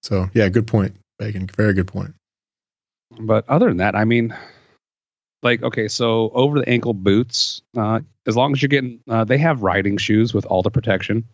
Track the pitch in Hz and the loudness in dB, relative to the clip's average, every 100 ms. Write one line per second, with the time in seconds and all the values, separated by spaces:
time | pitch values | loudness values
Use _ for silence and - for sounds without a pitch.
0 | - 98 92 113 101 95 110 113 95 - | -2 -2 0 2 2 2 2 0 0 -4
1 | _ _ 107 101 95 - 107 95 90 98 | _ _ -8 -6 -8 0 2 2 -2 -6
2 | 95 - _ _ _ _ _ _ _ _ | -10 -12 _ _ _ _ _ _ _ _
3 | _ 113 110 110 - 147 233 92 98 98 | _ -12 0 0 2 2 2 2 0 2
4 | 110 120 117 110 - - _ _ _ _ | 2 2 0 -6 -20 -20 _ _ _ _
5 | _ _ _ _ 123 120 123 123 107 - | _ _ _ _ -2 0 -2 -4 -6 -2
6 | 117 113 113 123 139 147 - 120 117 104 | 0 0 0 0 2 2 0 0 0 -2
7 | 95 98 120 - - - _ 120 107 113 | 2 2 0 -4 -6 -6 _ -4 -2 -2
8 | - _ - 113 135 139 135 139 127 117 | -4 _ -4 0 0 0 0 0 -2 -10
9 | - 113 110 131 165 139 98 92 98 101 | -4 -2 0 2 2 0 0 0 0 -2
10 | - 107 113 107 - 92 92 - 107 95 | 0 2 2 0 -2 -2 0 -2 -2 -2
11 | - 107 113 | -2 -4 -4